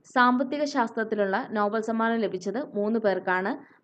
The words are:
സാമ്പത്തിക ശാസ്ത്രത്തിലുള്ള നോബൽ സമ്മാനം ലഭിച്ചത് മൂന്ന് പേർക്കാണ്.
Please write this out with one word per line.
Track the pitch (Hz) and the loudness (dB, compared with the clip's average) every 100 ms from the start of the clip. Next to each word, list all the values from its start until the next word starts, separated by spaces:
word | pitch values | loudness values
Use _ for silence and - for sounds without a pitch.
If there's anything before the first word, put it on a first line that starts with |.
സാമ്പത്തിക | - 262 247 247 277 294 | -4 4 4 4 0 -2
ശാസ്ത്രത്തിലുള്ള | 294 277 226 226 220 214 196 190 - | -2 0 -2 -2 -2 0 0 0 -2
നോബൽ | 214 208 220 | 0 0 0
സമ്മാനം | 220 226 226 233 | -2 0 0 0
ലഭിച്ചത് | 196 185 196 208 302 | -2 -4 -6 -6 -6
മൂന്ന് | 208 208 226 | -2 0 0
പേർക്കാണ്. | 214 185 185 185 190 285 - _ | 2 0 0 0 0 -4 -10 _